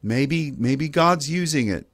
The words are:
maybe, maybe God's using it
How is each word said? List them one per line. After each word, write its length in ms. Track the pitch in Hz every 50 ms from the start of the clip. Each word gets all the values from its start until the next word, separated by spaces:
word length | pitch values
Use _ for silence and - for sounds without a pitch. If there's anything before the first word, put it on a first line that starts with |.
| -
maybe, 480 | 104 113 127 139 139 160 165 160 147 135
maybe 320 | - 117 123 135 135 156 156
God's 400 | 143 180 165 170 180 170 143 139
using 380 | 160 180 180 160 156 147 120
it 180 | 107 95 80 - _